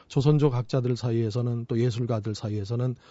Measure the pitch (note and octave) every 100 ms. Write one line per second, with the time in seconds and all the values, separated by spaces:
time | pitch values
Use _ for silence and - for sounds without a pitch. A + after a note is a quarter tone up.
0 | - D3 C3+ D3+ D3 B2 A#2+ C3+ B2 A#2+
1 | B2 A2+ A2+ B2 A#2+ A#2 A#2 A#2 B2 A2
2 | A#2 A2+ G#2+ G#2 G#2+ G#2+ G2 A#2+ B2+ A#2+
3 | -